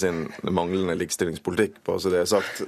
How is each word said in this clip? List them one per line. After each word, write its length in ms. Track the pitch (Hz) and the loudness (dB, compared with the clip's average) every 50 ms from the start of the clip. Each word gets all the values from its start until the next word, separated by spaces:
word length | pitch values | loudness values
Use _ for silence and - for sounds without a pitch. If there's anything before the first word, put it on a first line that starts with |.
| 95 | 2
sin 160 | 92 85 82 78 - - - - | 0 0 0 -4 -6 -8 -6 -4
manglende 500 | - 92 90 87 87 92 95 95 87 82 - | 0 0 0 0 0 0 0 0 0 0 -2
likestillingspolitikk, 800 | 87 80 - - 92 87 80 - - 92 90 87 107 95 - - _ | -2 -4 -2 -2 -2 -2 -2 -4 -4 -2 0 2 0 0 0 -6 _
bare 220 | - 90 92 82 | -4 -2 0 0
så 80 | 95 90 | 2 2
det 80 | 87 | 2
er 100 | 87 87 | 4 4
sagt. 320 | 104 98 - - - - - | 2 2 2 0 -4 -6 -6